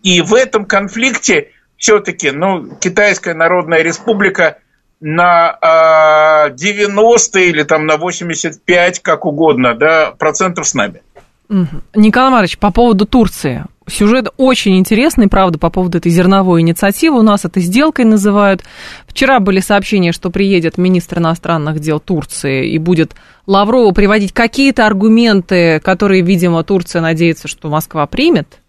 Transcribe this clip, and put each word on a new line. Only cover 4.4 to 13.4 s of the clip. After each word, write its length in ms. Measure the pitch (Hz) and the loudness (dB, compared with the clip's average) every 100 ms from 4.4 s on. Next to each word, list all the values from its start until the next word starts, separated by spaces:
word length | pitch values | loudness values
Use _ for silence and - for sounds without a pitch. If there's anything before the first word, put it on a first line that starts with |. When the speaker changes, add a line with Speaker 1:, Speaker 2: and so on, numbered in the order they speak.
| 160 - _ _ _ _ | -2 -2 _ _ _ _
Speaker 1:
на, 560 | 156 160 175 170 165 - | -6 0 2 2 0 0
а, 880 | 160 160 160 160 156 156 156 156 147 | 0 4 4 4 4 4 4 2 0
девяносто 920 | 127 190 202 208 202 226 233 - 196 | -2 -6 -2 -2 2 2 2 2 0
или 220 | 180 156 | 0 0
там 200 | 147 160 | -2 -2
на 140 | 156 151 | 0 -2
восемьдесят 680 | 175 160 175 156 165 151 | -4 -6 -8 -8 -8 -8
пять, 360 | - 175 175 180 | -2 0 0 -2
как 260 | - 156 160 | -4 -2 -4
угодно, 480 | 147 160 127 123 | 0 0 2 0
да, 380 | 117 151 160 139 - | 0 0 2 -2 -2
процентов 480 | 151 151 185 180 147 | -4 -2 -4 -4 -6
с 60 | |
нами. 300 | - 101 - _ - _ _ _ | -4 -6 -8 _ -20 _ _ _
Speaker 2:
Мгм. 320 | 196 165 - - | -2 -2 -6 -4
Николай 360 | 214 214 247 262 | 2 4 4 2
Маркович, 260 | 254 175 - | 2 0 -2
по 140 | 202 | -2
поводу 340 | 202 240 196 | 2 2 2
Турции. 640 | 208 254 214 - | 2 2 0 -2